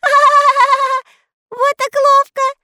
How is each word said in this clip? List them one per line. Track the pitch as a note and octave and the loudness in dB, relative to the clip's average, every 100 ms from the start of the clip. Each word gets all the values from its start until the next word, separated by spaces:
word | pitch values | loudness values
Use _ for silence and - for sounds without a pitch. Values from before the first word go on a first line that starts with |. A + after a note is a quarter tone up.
<laughs> | - C#5+ C#5+ C#5+ C#5+ C#5 C5+ C5+ C5+ C5 - _ _ _ _ | 0 2 4 4 2 2 0 0 -2 -6 -8 _ _ _ _
Вот | A#4+ C#5 C#5+ | -4 -4 -4
так | C5 | -6
ловко! | C#5 C#5 C#5 C#5 - C5+ C#5 | -2 2 2 0 -6 -8 -8